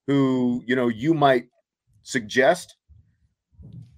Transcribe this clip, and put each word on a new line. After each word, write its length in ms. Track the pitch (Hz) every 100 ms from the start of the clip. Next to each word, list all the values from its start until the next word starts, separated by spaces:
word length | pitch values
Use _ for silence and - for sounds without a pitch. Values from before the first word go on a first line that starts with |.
| -
who, 560 | 143 135 131 123 123 110
you 80 |
know, 140 | 127 120
you 240 | 110 147
might 360 | 160 143 127 - _ _ _ _ _
suggest, 760 | - 131 104 123 151 175 - - _ - _ _ _ _ _ - - - -